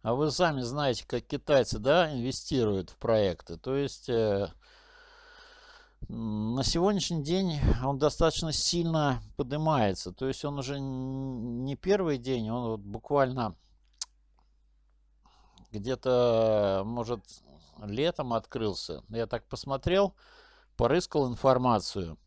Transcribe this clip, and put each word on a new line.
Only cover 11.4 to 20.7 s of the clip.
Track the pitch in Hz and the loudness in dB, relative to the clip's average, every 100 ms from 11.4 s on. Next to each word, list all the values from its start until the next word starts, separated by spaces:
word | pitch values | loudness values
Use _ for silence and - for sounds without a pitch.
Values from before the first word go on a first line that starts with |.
| 117 120 | -6 -6
не | 135 139 | -6 -4
первый | 185 196 170 135 | 0 2 2 -2
день, | 120 127 110 | -2 -2 -2
он | 120 120 | -4 -4
вот | 110 | -6
буквально | 101 110 - 143 131 127 110 87 _ _ _ _ - _ _ _ _ _ _ _ _ _ _ _ _ _ _ _ - | -8 -12 0 2 2 0 -4 -6 _ _ _ _ -16 _ _ _ _ _ _ _ _ _ _ _ _ _ _ _ -12
где-то, | 107 107 127 131 123 123 113 110 107 101 98 | -8 -4 -2 2 4 6 4 4 4 4 0
может, | 101 120 113 117 - - _ - _ - | -2 -6 -6 -6 -8 -20 _ -20 _ -16
летом | 104 107 160 170 131 | -8 -2 -2 -2 -2
открылся. | 113 - - 107 90 - 73 - | -4 -4 -4 -4 -4 -8 -12 -8
Я | 113 113 | -6 -4
так | 117 _ | -6 _
посмотрел, | 135 - 135 - 185 196 _ _ - - _ _ | -12 -8 -4 0 2 2 _ _ -20 -20 _ _